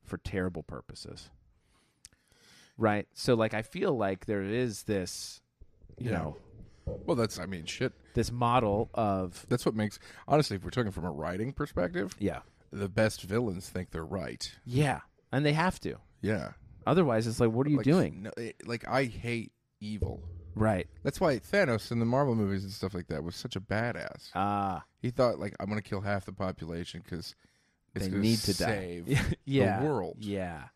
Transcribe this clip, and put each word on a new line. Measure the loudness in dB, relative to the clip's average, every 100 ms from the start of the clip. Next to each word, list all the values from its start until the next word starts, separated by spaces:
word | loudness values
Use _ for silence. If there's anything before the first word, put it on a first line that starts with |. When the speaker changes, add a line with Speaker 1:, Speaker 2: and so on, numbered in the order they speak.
Speaker 1:
for | -8 -8
terrible | -4 -2 -2 -4
purposes. | -10 -12 -14 -16 -14 -16 -18 -20 _ _ _ _ _ _ -20 _ _ _ -20 -20 -20 2
Right? | 4 4 0
So, | -4 4
like, | 4 4
I | 2
feel | -4 -2 0 2
like | 2 0 -2
there | -2
is | 0 0 0 -2
this, | -2 -2 -2 -8 -12 -14 _ _ -20 _ -20 -8
you | -2
Speaker 2:
Yeah. | -2
Speaker 1:
know, | -2 -8 -16 -20 -20 -12
Speaker 2:
Well, | -10 -8 -2 0
that's, | 0 -2
I | -8
mean, | -8
shit. | -8 -4 -4 -4 -4
Speaker 1:
this | -2 0
model | 0 4 4 4 2 0
of | 0 2 2 -2 -8 -2
Speaker 2:
That's | 0 2
what |
makes, | 0 -2 -4 -18 -18 2
honestly, | 4 4 -2
if |
we're | -2
talking | 0 0
from | -2
a | -4
writing | -4 -4 -2 -4
perspective, | -4 -4 0 -2 -2 -4 -2
Speaker 1:
Yeah. | -2 -2 -10 _ _
Speaker 2:
the | -6 -2
best | 2 2 2
villains | -2 0 0 -2 -6
think | -6 -6
they're | -6
right. | -4 -4 -4 -6 -10 -12
Speaker 1:
Yeah. | -2 2 2 0 -6 _ _
And | 0
they | 2
have | 4 2 0
to. | -6 -8 -14 _
Speaker 2:
Yeah. | -2 0 -2 -12 -20 -6 2
Speaker 1:
Otherwise, | 4 6 4 2
it's | 2
like, | 2
what | 4 2
are |
you | 4
Speaker 2:
Like, |
Speaker 1:
doing? | 6 6 4 -2
Speaker 2:
no, | -10 -8
it, | -10 -10 -8
like, | -8 0
I | 0 0
hate | -2 -4 -4 -6 _ _ _
evil. | -8 -4 -4 -6 -12 -14 -12
Speaker 1:
Right. | 2 4 4 -2 -4
Speaker 2:
That's | -4 2
why | 2 2
Thanos | 0 2 4 2 0
in | 0
the | 2
Marvel | 4 4
movies | 4 2 0
and | -4
stuff | -4 -4
like | -4 -4
that | -6
was | -4 -8
such | -8 -8
a |
badass. | -4 -2 -2 -4 -8 -12 -8
Speaker 1:
Ah. | -2 0 2 0 -2 -8 _
Speaker 2:
He | -4
thought, | 4 4 4
like, | -4 -4
"I'm | -4
gonna | -4
kill | -2 -4
half | 0 -2
the | -2
population | -4 -4 -4 -6 -6 -6 -10
'cause | -8 -8 -8 -14 _ _ _ _ _
it's | -4 -2
Speaker 1:
They |
Speaker 2:
gonna | 2
Speaker 1:
need | 4 4
to | 2 2
die. | 2
Speaker 2:
save | 0 -4 -6 2 2 2 -2
Speaker 1:
<laughs> |
Yeah. | 0 4 4 4
Speaker 2:
the | 2
world." | 0 -2 -6
Speaker 1:
Yeah. | -4 -2 -4 -6 -12